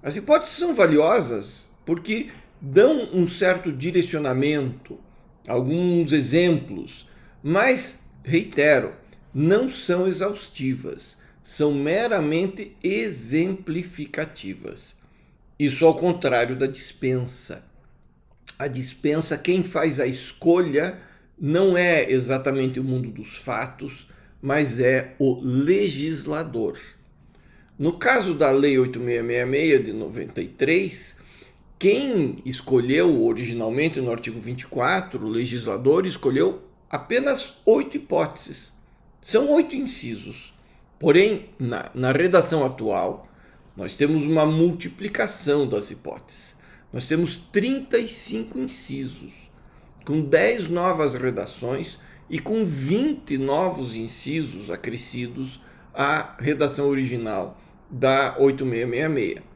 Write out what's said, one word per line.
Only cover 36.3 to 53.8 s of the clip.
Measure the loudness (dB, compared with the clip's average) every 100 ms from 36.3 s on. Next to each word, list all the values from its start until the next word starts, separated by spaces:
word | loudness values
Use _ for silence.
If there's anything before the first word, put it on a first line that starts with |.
| 2 2 0 -14 _ _
apenas | -10 -2 0 0 -2 -4 -4 4
oito | 4 2 -6
hipóteses. | -2 -2 -2 -6 -16 -16 -18 -20 -20 _ _ _
São | 0 2 4
oito | 4 2 -2
incisos. | -6 -6 -8 -10 -12 -16 -18 -20 _ -20 _ _
Porém, | 4 6 6 2 -6 -8
na, | -6 -6 -8 -4
na | 0
redação | 2 6 6 4 2
atual, | 0 -2 -2 0 -2 -4 -14 -20 -20 -20 -20 -12
nós | -12 0
temos | 2 2 2
uma | 2 4
multiplicação | 4 2 2 -8 -10 -8 -4 -4 -4 0 2 2
das | -2 -6
hipóteses. | -12 -14 -14 -16 -20 -20 -20 -20 -20 _
Nós | -12 -4
temos | -2 -2 -4 -4
trinta | -2 0 -4 0 -2
e | 0
cinco | -8 -8 -8 -8 -8
incisos, | -8 -8 -12 -10 -10 -12 -18 -20 -20 -20 -20 -20 -20 -20 -4
com | -2
dez | 2 4 4 0 -2
novas | -2 0 2 0 0
redações | -4 -4 -8 -8 -6 -6 -8 -14 -20 -20 -10
e | -8
com | -4 -2 0
vinte | -2 0 0 0 -4 -6 -4
novos | 0 0 0 -2